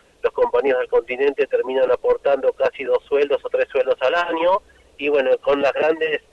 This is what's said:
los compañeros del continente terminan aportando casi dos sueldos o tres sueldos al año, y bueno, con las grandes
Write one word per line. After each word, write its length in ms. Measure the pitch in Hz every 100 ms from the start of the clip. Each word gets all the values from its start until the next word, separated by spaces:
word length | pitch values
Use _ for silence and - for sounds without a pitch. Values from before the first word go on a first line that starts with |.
| _ _
los 100 | 117
compañeros 460 | - - 120 135 127
del 80 | 120
continente 580 | - 117 123 139 139 135
terminan 440 | 123 123 131 127
aportando 640 | 123 123 120 139 139 127
casi 320 | - 131 -
dos 180 | 127 123
sueldos 380 | - 143 143 131
o 60 | 123
tres 200 | - 131
sueldos 260 | 139 127 127
al 120 | 131
año, 460 | 170 175 165 175 196 - _ _ -
y 100 | 143
bueno, 220 | 147 131 123
con 240 | - 143
las 100 | 139
grandes 480 | 131 151 160 156 147 _